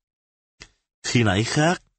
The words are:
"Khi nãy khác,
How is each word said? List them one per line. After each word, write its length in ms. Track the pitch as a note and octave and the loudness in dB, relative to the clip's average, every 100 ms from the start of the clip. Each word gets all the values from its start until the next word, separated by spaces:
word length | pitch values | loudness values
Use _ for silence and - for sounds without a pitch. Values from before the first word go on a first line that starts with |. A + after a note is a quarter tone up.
| _ _ _ _ _ - - _ _ _ | _ _ _ _ _ -20 -20 _ _ _
"Khi 200 | - B2 | -2 0
nãy 220 | A2 F#2 | 2 0
khác, 380 | A2+ - D#3 F#3 _ | -2 0 0 -2 _